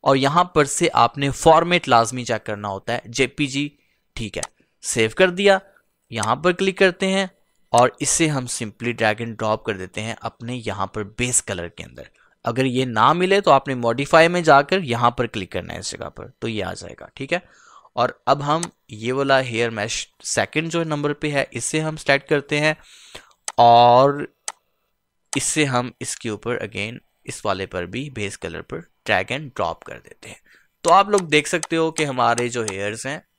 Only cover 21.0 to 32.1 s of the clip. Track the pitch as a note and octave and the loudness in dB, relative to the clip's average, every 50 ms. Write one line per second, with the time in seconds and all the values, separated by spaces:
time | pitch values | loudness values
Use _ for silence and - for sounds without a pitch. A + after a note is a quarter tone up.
21 | C#3+ D3 D3 _ - D3+ D3 C#3 - - - A#2+ - - - D#3 D#3 D#3+ D#3 D3+ | -2 -4 -4 _ -6 -4 -2 -2 -4 -4 -6 -8 -8 -4 -4 -2 -4 -4 -6 -6
22 | - - C#3 C#3+ - - D#3 C#3+ C3+ - D3+ D3 D3+ D#3 D3+ - - - - - | 0 0 0 0 2 0 -2 -2 0 -2 -2 0 0 0 -2 -2 -10 -20 -20 -20
23 | - - - - - _ _ _ _ - - - A#2+ A#2 A#2 A#2+ A#2+ A#2+ A#2+ B2 | -20 -20 -20 -20 -20 _ _ _ _ -8 2 4 6 8 8 8 8 8 8 8
24 | C3+ C#3+ C#3+ D3 D3 - _ _ _ - - _ _ _ _ _ _ _ _ _ | 6 4 2 -2 -8 -12 _ _ _ -16 -16 _ _ _ _ _ _ _ _ _
25 | _ _ _ _ _ _ - C#3 - - - D#3+ D3+ C#3 B2+ B2 B2 B2 - _ | _ _ _ _ _ _ -6 -4 -4 -2 0 0 0 2 0 -2 -2 -4 -8 _
26 | D3+ - - - - A#2+ G#2+ G2+ - A#2 A#2+ - - G#2 - G#2 G2+ A2 A#2+ - | -10 -10 -10 -8 -8 -8 -8 -6 -6 -6 -6 -4 -6 -8 -8 -8 -8 -8 -10 -16
27 | _ _ _ _ _ - - - - G#2+ F#2+ F#2+ G2 F#2 - F#2 F2 F2+ G2 A#2 | _ _ _ _ _ -14 -14 -8 -6 -4 -4 -4 -6 -6 -6 -8 -8 -6 -8 -8
28 | C#3+ D3+ B2+ A2+ G#2 G2 - - - F2+ E2 D#2+ E2+ _ - - F3 _ _ _ | -10 -8 -8 -8 -8 -8 -8 -10 -10 -10 -10 -10 -12 _ -14 -14 -14 _ _ _
29 | _ - G#2 F#2 F#2+ - A#2 C#3 D#3 C3+ _ - F#2+ E2 E2+ _ - - - - | _ -2 0 0 0 -4 -8 -10 -10 -12 _ -4 -4 -4 -4 _ -12 -18 -18 -20
30 | _ - - _ - - - - _ _ _ _ _ _ _ _ _ E3+ E3+ F#3+ | _ -20 -20 _ -20 -20 -20 -20 _ _ _ _ _ _ _ _ _ 4 4 4
31 | G3+ G3+ G#3 G3+ F3+ D#3 D3+ D3+ D3 - - E3+ D#3 - E3 E3 E3 D#3+ D#3+ - | 6 4 2 0 0 2 2 2 2 0 -4 -6 -4 -2 -2 -2 -2 -2 -2 -4
32 | D#3 C#3+ | -4 -4